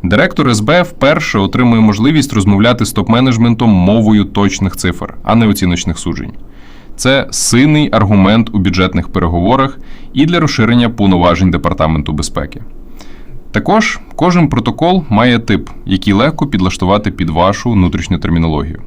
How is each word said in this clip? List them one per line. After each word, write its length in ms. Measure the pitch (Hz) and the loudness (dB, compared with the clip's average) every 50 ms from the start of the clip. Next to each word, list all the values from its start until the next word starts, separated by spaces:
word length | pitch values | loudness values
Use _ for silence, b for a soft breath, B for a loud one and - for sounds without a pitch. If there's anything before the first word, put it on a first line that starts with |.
Директор 460 | - 87 104 113 165 185 - - 147 131 | 0 0 0 2 0 0 0 -2 0 0
С 120 | 117 104 | 0 0
Б 220 | 107 123 156 180 | 0 2 2 2
вперше 560 | 175 - - - 135 139 156 170 160 - - 104 | 2 0 -2 0 0 2 2 0 -2 -2 -2 0
отримує 420 | 98 95 - - 127 120 117 113 | 0 0 0 2 2 4 4 4
можливість 520 | 110 107 104 104 113 139 160 151 127 - | 4 2 2 2 2 2 2 2 0 0
розмовляти 520 | - 107 95 98 101 98 107 117 123 117 107 | 0 0 2 2 2 4 4 2 2 0 -2
з 100 | - - | -4 -2
топ-менеджментом 720 | 107 95 98 113 120 131 131 123 113 117 117 117 113 127 | -4 0 0 2 2 2 2 2 2 2 2 2 2 2
мовою 580 | 113 104 92 90 95 104 117 110 104 110 104 98 | 2 4 4 4 4 2 4 4 4 4 2 2
точних 520 | 98 - 101 101 98 - - 98 92 - | 0 0 0 0 0 0 -2 -4 -4 -4
цифр, 380 | - - 92 85 - 95 - - - | -2 -4 -4 -4 -4 -10 -12 -12 -8
а 120 | - - 107 | -2 0 2
не 120 | 117 113 | 2 4
оціночних 520 | 107 98 - 95 90 87 85 - - 82 - | 2 2 2 0 0 0 -2 -4 -6 -6 -6
суджень. 340 | - 90 73 - - - - - B B B B B B B B B B B | -6 -6 -6 -6 -8 -12 -12 -14 B B B B B B B B B B B
Це 300 | - - 127 135 139 - - | -4 0 0 0 0 -2 -4
сильний 580 | - - - - - 120 135 151 151 151 151 - | -6 -4 -2 0 2 4 4 4 4 2 2 2
аргумент 580 | - 113 104 98 107 101 92 92 107 117 113 - | 2 0 2 4 4 4 4 4 4 2 2 2
у 60 | - 104 | 0 0
бюджетних 500 | 90 95 85 92 92 90 - 87 85 - | 0 0 2 2 0 0 0 -2 -4 -2
переговорах 680 | - 92 87 85 85 87 87 101 123 135 135 135 - - B B B B B B | -2 -2 -2 0 0 0 0 2 2 2 0 -2 -4 -10 B B B B B B
і 140 | - 127 151 | 0 0 2
для 140 | 160 175 175 | 2 2 0
розширення 500 | 160 147 - - 110 110 120 123 120 113 | 0 0 0 0 0 2 2 2 2 0
повноважень 600 | 117 - 101 98 95 87 87 87 85 82 95 90 | 0 2 2 2 4 4 4 2 2 4 2 2
Департаменту 600 | 85 87 71 87 85 - 80 80 80 78 73 80 | 2 0 -2 -2 0 0 0 0 0 -2 -2 -4
безпеки. 500 | 78 76 82 - - - 71 - - - - - - - B B B B B B B B B B B B B - | -4 -4 -6 -6 -6 -8 -8 -8 -10 -14 -14 -14 -14 -16 B B B B B B B B B B B B B -6
Також 500 | - - - - 190 220 214 - - - - - - | -6 -4 0 2 2 2 0 -2 -6 -8 -14 -14 -6
кожен 320 | - 151 180 175 180 165 139 | -2 0 2 2 2 2 2
протокол 560 | 135 123 113 120 107 - 156 175 185 185 156 - | 0 -2 -2 -4 -4 0 0 2 2 0 0 0
має 300 | 107 104 120 123 120 117 | 0 2 2 2 2 0
тип, 320 | 117 - 104 85 - - - - - | 0 0 -2 -2 -2 -8 -14 -12 -4
який 260 | - 95 95 - 104 | -4 -4 -2 0 0
легко 340 | 98 101 120 151 160 - 151 | 2 2 2 0 0 -2 -4
підлаштувати 640 | 143 - 92 92 92 - - 92 90 98 104 107 107 | -4 -2 -2 -2 -2 -2 -2 0 0 0 0 0 -4
під 200 | - - 92 82 | -4 -4 -4 -2
вашу 400 | 78 85 87 95 101 - - 120 | 0 2 2 2 0 0 -4 -2
внутрішню 480 | 117 104 92 85 78 87 82 - 95 80 | 2 2 2 2 0 -4 -2 -2 -4 -2
термінологію. 640 | - 87 85 85 82 82 78 73 71 76 73 73 - | -2 -2 0 0 0 0 0 -2 -4 -6 -8 -12 -14